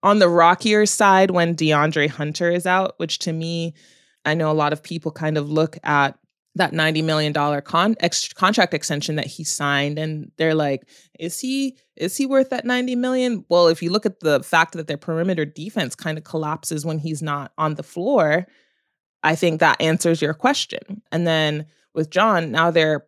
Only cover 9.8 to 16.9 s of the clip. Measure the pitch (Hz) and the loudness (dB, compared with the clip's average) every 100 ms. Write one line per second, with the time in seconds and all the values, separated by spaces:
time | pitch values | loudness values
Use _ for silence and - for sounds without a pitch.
9.8 | 143 147 156 156 - _ 160 156 147 135 | -2 -4 -6 -8 -12 _ 0 0 0 -4
10.8 | _ - _ _ 165 - 254 269 269 254 | _ -20 _ _ -10 -8 -6 -4 -4 -8
11.8 | _ _ 185 - 269 269 262 254 233 247 | _ _ -6 -2 0 2 2 -2 -2 -2
12.8 | 254 247 254 254 254 220 - 170 175 165 | -2 -2 0 0 0 -2 0 4 6 4
13.8 | 170 190 208 185 156 143 - 165 165 170 | 0 0 -2 -2 0 0 2 2 2 -2
14.8 | 151 147 - 160 180 180 147 151 170 220 | -8 -8 -4 -4 -2 -2 -4 -6 -8 -6
15.8 | 139 - 165 156 151 165 156 156 - 156 | -6 -6 -8 -8 -8 -6 -6 -6 -6 -8
16.8 | 156 | -6